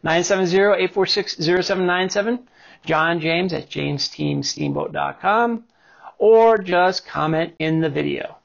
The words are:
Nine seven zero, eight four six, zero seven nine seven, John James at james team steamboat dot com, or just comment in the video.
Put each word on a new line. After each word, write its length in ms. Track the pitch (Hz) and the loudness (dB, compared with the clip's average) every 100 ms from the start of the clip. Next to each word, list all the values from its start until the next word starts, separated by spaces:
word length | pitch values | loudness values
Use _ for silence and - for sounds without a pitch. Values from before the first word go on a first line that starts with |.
Nine 220 | 160 165 | 0 -2
seven 220 | 175 196 185 | 0 0 2
zero, 280 | 185 202 | 2 4
eight 200 | 185 185 | 2 0
four 100 | 202 | 0
six, 320 | 180 - - - | 0 0 -4 -4
zero 240 | 160 180 | 0 0
seven 240 | 180 190 | 0 -2
nine 240 | 180 180 185 | 0 0 -2
seven, 400 | 208 208 247 _ _ - - | -2 -2 -4 _ _ -20 -16
John 360 | - 156 165 170 | -2 0 2 0
James 320 | 156 170 185 | 0 0 -2
at 160 | 170 - | -4 -8
james 400 | 147 143 143 - | -6 -4 -4 -6
team 340 | - 151 73 | -4 -4 -2
steamboat 500 | 139 - 147 139 - | -4 -4 -4 -4 -4
dot 280 | 147 71 - | -4 -6 -2
com, 440 | 185 220 233 226 _ _ _ - - _ | 0 0 0 -4 _ _ _ -20 -20 _
or 380 | 208 226 226 220 | 6 8 6 4
just 500 | 185 180 180 190 - | 2 2 2 0 -8
comment 480 | 147 156 160 170 - | -4 -2 0 -2 -4
in 220 | 156 160 | -2 0
the 100 | 160 | 0
video. 480 | 143 147 139 - - | -2 -4 -4 -8 -14